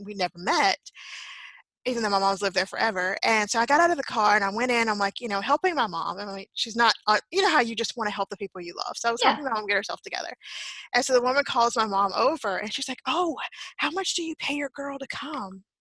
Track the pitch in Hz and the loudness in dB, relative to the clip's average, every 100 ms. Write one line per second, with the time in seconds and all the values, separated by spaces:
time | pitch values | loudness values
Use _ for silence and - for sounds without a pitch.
0 | 202 202 180 170 185 349 247 - - - | -10 -4 -4 -2 0 2 2 0 -6 -20
1 | - - - - - - _ _ 254 233 | -16 -16 -16 -16 -18 -20 _ _ -4 -2
2 | 214 196 196 190 196 180 190 - 226 185 | 0 2 2 2 0 0 -2 0 0 0
3 | 185 - 226 220 208 233 233 294 339 311 | -4 0 2 2 2 0 4 6 6 2
4 | - 233 208 208 196 208 247 240 226 208 | -2 2 4 6 4 0 2 2 2 2
5 | 196 - 226 196 214 294 370 311 208 165 | -2 -2 -4 -2 2 2 2 2 0 -2
6 | 165 180 208 196 - - 233 220 233 - | -4 -6 -8 -10 -10 -6 -4 4 4 4
7 | - 214 - 359 381 311 233 220 220 240 | 2 2 2 2 4 4 2 -2 -6 -4
8 | 208 202 196 202 202 185 170 - - - | -4 -2 -4 -6 -10 -10 -12 -8 -8 -4
9 | 233 233 440 302 277 214 208 202 208 175 | -2 2 2 2 -2 -2 0 -2 -2 -8
10 | 190 - - - - - - - - 240 | -8 -8 -8 -12 -14 -12 -12 -14 -2 0
11 | 254 254 247 277 277 247 233 233 220 196 | 4 4 4 2 2 2 2 2 0 2
12 | 196 208 247 320 208 180 208 277 269 254 | 2 2 2 2 -2 -2 -4 -6 -6 -6
13 | 254 311 349 262 - - - - 294 349 | -2 0 0 -2 -8 -12 -14 -4 -2 -2
14 | 370 - 330 311 - 294 277 - 277 277 | -4 -4 -4 -6 -4 -4 -4 -6 -8 -8
15 | 269 - 277 294 190 190 - _ | -8 -10 -8 -8 -8 -12 -20 _